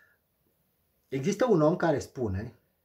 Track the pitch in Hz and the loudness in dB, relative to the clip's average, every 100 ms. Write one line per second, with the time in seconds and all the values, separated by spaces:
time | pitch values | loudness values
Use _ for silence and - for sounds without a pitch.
0 | _ _ _ _ _ _ _ _ _ _ | _ _ _ _ _ _ _ _ _ _
1 | - 135 139 - 254 185 151 180 - 139 | -10 -6 -4 0 2 4 4 2 0 -2
2 | - - 113 92 117 - _ _ | -4 -8 -6 -6 -8 -16 _ _